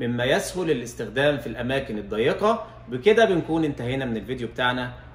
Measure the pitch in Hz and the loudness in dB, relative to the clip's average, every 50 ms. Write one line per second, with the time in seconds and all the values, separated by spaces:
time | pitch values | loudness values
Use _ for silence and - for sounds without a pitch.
0 | 123 120 120 120 123 131 160 202 - - - 180 180 160 143 123 113 113 - - | -4 -2 0 0 2 2 2 2 2 -2 -4 -2 0 0 0 0 -2 -6 -8 -8
1 | 117 101 110 135 143 147 147 131 - 117 110 - 120 127 135 135 - - 110 107 | -10 -4 0 2 2 4 2 2 -2 -6 -6 -6 -2 -2 -2 -2 -2 -4 -6 -6
2 | 101 - 107 107 120 156 190 190 196 214 226 214 - - - - - - 123 127 | -6 -4 -2 0 2 2 2 4 4 2 2 2 -2 -10 -16 -18 -10 -8 -8 2
3 | - 208 214 233 220 196 185 160 151 - 160 165 160 143 135 - 120 123 135 135 | 4 4 6 6 6 6 4 2 0 0 0 0 0 0 -2 -2 -4 -2 -2 -2
4 | 131 120 113 107 95 110 131 123 117 - - 131 123 123 127 127 123 123 - - | -2 -2 -4 -4 -4 -6 -6 -6 -6 -6 -2 0 0 0 0 0 -4 -6 -10 -12
5 | - - - | -16 -18 -18